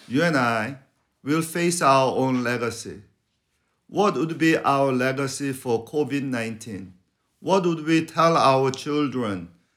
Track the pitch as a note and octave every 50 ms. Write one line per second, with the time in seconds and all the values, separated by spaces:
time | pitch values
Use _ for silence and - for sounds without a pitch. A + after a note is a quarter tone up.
0 | - - A#2 C#3+ E3+ F3 D#3 C3+ B2 A#2 A#2 A2 G#2+ B2 C#3+ C3+ _ _ _ _
1 | _ _ _ _ - C3 D3+ E3 D#3+ E3 - F3 E3+ F3+ E3+ F3 E3+ C#3 C3+ C3+
2 | C3 B2 F#2+ A2 C3 C3 B2+ B2 B2 A#2+ B2 A#2+ A#2 A2+ G#2 - - G2+ D#2 -
3 | - _ _ _ _ _ _ _ _ _ _ _ _ _ _ _ _ - - -
4 | G3+ G3+ - B2+ D#3 D#3+ E3 C3+ D#3+ D#3+ D#3+ - - - C#3 C#3 C#3 C3+ C3 B2+
5 | B2+ C3+ C3 C3+ C#3 C3+ C3+ - C#3+ C#3 C3 C3+ - B2+ A#2 A2+ A2+ - - D3+
6 | D3 A#2+ C#3 C#3 C3 C3+ B2+ A#2 A2+ A2+ A2 G#2+ - A#2 G#2 F#2 F#2+ F#2 - _
7 | _ _ _ _ _ _ _ _ - D3 F#3 G3 F3 F3+ E3 D#3 D3+ D#3 E3 D#3+
8 | D#3+ D#3+ - E3+ D#3+ E3 E3 D3 A2+ C3+ C3+ C3+ C3+ C3+ C3 - - D3+ D3 D3
9 | D3 C3+ A#2+ B2+ A#2+ G#2+ G2 F2+ E2+ E2+ - _ _ _ _